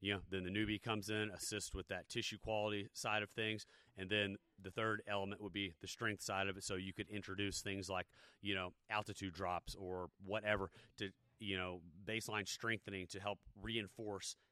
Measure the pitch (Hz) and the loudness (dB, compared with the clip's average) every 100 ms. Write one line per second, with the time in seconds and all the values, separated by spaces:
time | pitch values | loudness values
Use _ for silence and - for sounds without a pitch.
0 | 98 101 87 95 90 104 104 104 117 107 | 0 0 2 0 2 2 2 2 2 0
1 | 98 107 107 90 - 107 - 95 - 92 | 2 2 0 -2 -2 -2 -2 -4 -2 -4
2 | - 120 - 104 110 107 107 104 98 - | -2 -2 -2 -2 0 2 4 2 -2 -2
3 | 113 107 104 - 110 107 - - - - | 2 2 2 0 0 0 -4 -18 -14 -6
4 | 95 104 101 98 _ - 95 110 110 107 | 2 4 2 -2 _ -12 -6 0 2 2
5 | 104 101 98 101 101 98 95 - 92 - | 0 0 0 -4 -4 -2 -2 -4 -8 -2
6 | 113 101 - 98 98 92 - 92 95 101 | 0 0 0 2 2 0 -2 -2 -2 -4
7 | 104 104 95 95 101 90 101 98 92 92 | -4 -4 -4 0 2 0 -2 -2 0 -2
8 | - - - - 101 95 90 - - 107 | -2 -10 -20 -6 0 2 0 -4 0 0
9 | 104 98 98 90 92 87 - - 92 92 | 0 -2 -4 0 2 2 -2 -6 -4 -2
10 | 87 - 95 107 104 104 92 - - - | -4 -6 -2 2 4 4 2 -4 -14 -4
11 | 98 - _ - 104 95 92 90 85 82 | -4 -6 _ -8 0 2 2 -2 -8 -10
12 | 101 110 - 107 92 - 113 110 - 95 | -2 -2 0 0 0 0 0 0 0 -4
13 | 90 98 104 98 - 104 110 113 98 - | -4 -2 -2 -2 -6 -8 -2 0 -2 -4
14 | 107 98 - - _ | -4 -2 -4 -8 _